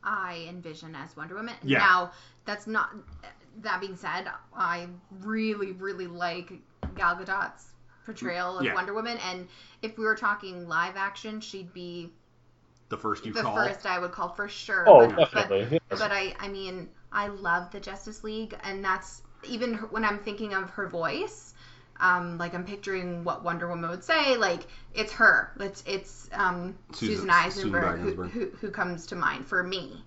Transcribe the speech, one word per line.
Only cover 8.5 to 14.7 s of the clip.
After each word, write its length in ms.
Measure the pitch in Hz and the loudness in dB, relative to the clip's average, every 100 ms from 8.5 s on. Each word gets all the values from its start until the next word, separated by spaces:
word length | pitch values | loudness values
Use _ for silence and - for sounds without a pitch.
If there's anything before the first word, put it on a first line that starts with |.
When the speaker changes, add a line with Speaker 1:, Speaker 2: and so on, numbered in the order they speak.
| 185 | -2
Speaker 1:
of 60 | 247 | 0
Speaker 2:
Yeah. 100 | - | 0
Speaker 1:
Wonder 180 | 185 | -2
Woman, 240 | 208 226 240 180 | -4 -4 -6 -6
and 180 | 180 180 - - - | -8 -12 -18 -20 -10
if 160 | 220 220 | -10 -2
we 80 | 220 | 0
were 100 | 214 | 2
talking 520 | 214 208 196 175 175 | 0 -2 -4 -12 -4
live 280 | 165 175 196 | -2 -2 -2
action, 460 | 196 196 220 214 | -6 -4 -10 -10
she'd 320 | 214 196 175 | -10 -12 -14
be 380 | 180 175 175 165 - _ _ _ _ _ _ _ | -12 -12 -10 -12 -16 _ _ _ _ _ _ _
Speaker 2:
The 80 | 107 | -6
first 280 | 110 104 113 | -4 -4 -4
you 80 | |
Speaker 1:
the 80 | 156 | -2
Speaker 2:
call? 140 | 143 104 | -2 0
Speaker 1:
first 320 | 202 - 202 | -2 -2 -4
I 100 | 180 | -2
would 140 | 175 | -4
call 180 | 175 175 | -4 -6
for 180 | - 202 | -6 -8
sure. 360 | - - | -8 -4